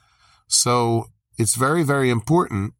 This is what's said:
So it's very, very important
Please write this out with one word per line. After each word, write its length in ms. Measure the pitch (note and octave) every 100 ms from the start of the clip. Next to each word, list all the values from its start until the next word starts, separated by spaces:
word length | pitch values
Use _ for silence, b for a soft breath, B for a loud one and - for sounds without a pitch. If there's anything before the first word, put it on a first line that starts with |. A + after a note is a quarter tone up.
| b b b b b
So 600 | - B2+ B2 A#2 A2+ - _ _ -
it's 200 | A2 A#2+
very, 260 | C3 E3+
very 260 | C#3 C#3+ C3
important 680 | A#2 - E3+ - G#2 G#2